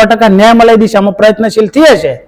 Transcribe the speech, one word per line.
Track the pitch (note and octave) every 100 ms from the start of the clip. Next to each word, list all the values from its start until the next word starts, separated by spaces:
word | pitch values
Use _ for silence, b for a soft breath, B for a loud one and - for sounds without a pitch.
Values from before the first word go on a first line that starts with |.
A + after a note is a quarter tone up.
| G#3+
ટકા | A3+ A3+
ન્યાય | F#3+ A3
મળે | A#3 A#3
એ | A3+
દિશામાં | G#3+ G3+ G3+
પ્રયત્નશીલ | F#3+ G#3+ G#3+ A3 G#3+ G#3+
થઈએ | C4+ D#4 A#3
છે. | C#3+ B2